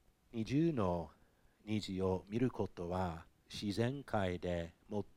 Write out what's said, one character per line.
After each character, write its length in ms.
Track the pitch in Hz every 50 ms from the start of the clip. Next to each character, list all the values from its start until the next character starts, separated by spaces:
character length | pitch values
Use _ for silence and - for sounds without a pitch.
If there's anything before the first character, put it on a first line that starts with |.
| _ _ _ _ _ _ -
二 100 | 113 110
重 300 | 104 123 147 165 170 151
の 380 | 117 98 90 87 85 82 - - - - _ _ _ - - _ _ -
虹 360 | 107 110 104 - - 95 92
を 240 | 95 95 92 90 90 98
見 120 | 104 120
る 120 | 131 120
こ 160 | - - 101 -
と 220 | - - 87 85
は、 360 | 90 92 92 85 82 85 - - - _ _ -
自 240 | - - 110 104 92
然 300 | 113 117 123 139 143 131
界 340 | - - 107 95 92 90 85
で 360 | 90 90 87 85 85 85 - _ _ - 107 104 95 - -